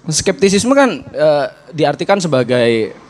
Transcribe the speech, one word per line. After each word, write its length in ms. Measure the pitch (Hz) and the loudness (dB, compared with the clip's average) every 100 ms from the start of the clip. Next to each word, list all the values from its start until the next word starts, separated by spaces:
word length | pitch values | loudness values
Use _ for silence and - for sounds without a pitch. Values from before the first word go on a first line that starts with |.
| - | -4
skeptisisme 640 | 156 - 185 196 196 233 | -4 -2 0 0 2 2
kan, 320 | 277 269 143 - | 2 2 -2 -10
eh, 340 | 135 151 147 127 - - | 0 0 2 -2 -10 -14
diartikan 480 | 156 147 143 175 202 | -2 -2 -2 -2 0
sebagai 760 | 170 131 120 123 117 113 107 - | 2 0 2 2 2 2 -2 -8